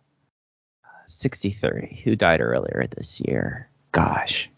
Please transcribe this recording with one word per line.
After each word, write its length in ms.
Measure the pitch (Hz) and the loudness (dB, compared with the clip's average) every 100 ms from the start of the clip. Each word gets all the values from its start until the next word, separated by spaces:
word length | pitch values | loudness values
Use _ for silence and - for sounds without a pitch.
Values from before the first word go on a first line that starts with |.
| _ _ _ _ _ _ _ _ - - - | _ _ _ _ _ _ _ _ -20 -20 -14
Sixty-three. 920 | - 139 - 98 - - - - - | -4 -4 -2 -4 -2 -2 -2 -6 -4
Who 120 | 117 107 | 0 4
died 240 | 90 80 | 6 6
earlier 460 | 57 62 50 50 65 - | 4 0 0 -2 -4 -4
this 240 | - - | -6 -4
year? 480 | - 57 - - - _ _ | 0 0 -2 -6 -12 _ _
Gosh. 560 | - 82 - - - - | 2 2 2 -2 -4 -6